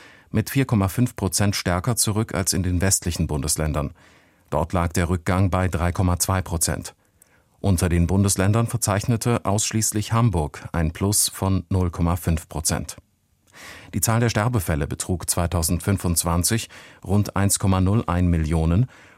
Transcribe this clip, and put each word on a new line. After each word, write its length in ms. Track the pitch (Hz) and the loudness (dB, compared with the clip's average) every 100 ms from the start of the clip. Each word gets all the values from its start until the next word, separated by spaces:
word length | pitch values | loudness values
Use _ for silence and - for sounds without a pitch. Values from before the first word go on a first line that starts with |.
| - - - | -20 -20 -6
mit 200 | 107 - | -4 0
vier 160 | 135 131 | 0 2
Komma 240 | 107 95 | 2 2
fünf 260 | - 123 - | 0 -2 0
Prozent 400 | 95 - 104 - | -4 0 0 0
stärker 400 | 95 87 123 113 | 0 0 0 -2
zurück 380 | - 104 110 | 0 0 -2
als 180 | 85 95 | -2 -2
in 120 | 92 | 0
den 180 | 90 87 | 0 2
westlichen 460 | 95 - 87 82 78 | 2 0 -2 -2 -2
Bundesländern. 640 | 73 73 - 78 73 73 - - - _ _ - | -2 -2 -2 -2 -2 -4 -8 -20 -20 _ _ -4
Dort 240 | 76 80 | -2 0
lag 180 | 92 85 | 0 0
der 160 | 95 82 | 0 0
Rückgang 420 | 90 - 92 98 | 0 0 2 2
bei 200 | 92 92 | 2 0
drei 240 | 82 87 | 0 -2
Komma 260 | 82 92 90 | 0 0 0
zwei 220 | - 95 | 0 -2
Prozent. 540 | - 80 - 57 - - _ _ _ _ _ - | -2 -4 -2 -4 -8 -18 _ _ _ _ _ -6
Unter 260 | 98 90 92 | 0 2 2
den 200 | 85 85 | 2 2
Bundesländern 600 | 98 101 - 95 110 117 | 2 2 2 2 2 0
verzeichnete 760 | 113 - 98 - 117 123 120 - | -2 -2 -2 0 -2 0 0 0
ausschließlich 680 | 101 - 110 107 107 104 | -2 -2 -2 -2 -2 0
Hamburg 560 | 113 120 87 73 - - | 2 2 2 -2 -6 -8
ein 180 | 85 80 | -2 -2
Plus 380 | - 98 104 - | 0 0 0 -2
von 340 | - 95 95 - | -2 0 0 0
null 220 | 95 90 | 0 0
Komma 260 | - 85 87 | 0 0 0
fünf 320 | - 80 - | 0 -2 -4
Prozent. 480 | 73 - 80 73 - _ _ _ _ _ - - - - | -6 -4 -4 -6 -14 _ _ _ _ _ -20 -20 -20 -8
Die 80 | - | -2
Zahl 180 | 95 113 | 2 2
der 80 | 120 | 2
Sterbefälle 580 | 110 110 120 - 76 69 | 2 2 0 0 -2 -2
betrug 420 | - - 87 - | -6 -4 -4 -2
zweitausendfünfundzwanzig 1400 | - 85 87 82 85 - 95 90 85 85 85 87 113 - - - - - | -2 0 0 0 -2 0 0 0 0 0 0 2 -2 -4 -16 -20 -16 -2
rund 300 | 101 98 - | 0 0 0
eins 240 | 98 - | 0 2
Komma 220 | 98 95 | 2 2
null 240 | 95 110 - | 4 2 2
ein 200 | 87 90 | 2 2
Millionen 600 | 82 78 82 80 87 127 - - | 2 2 2 2 2 0 -4 -20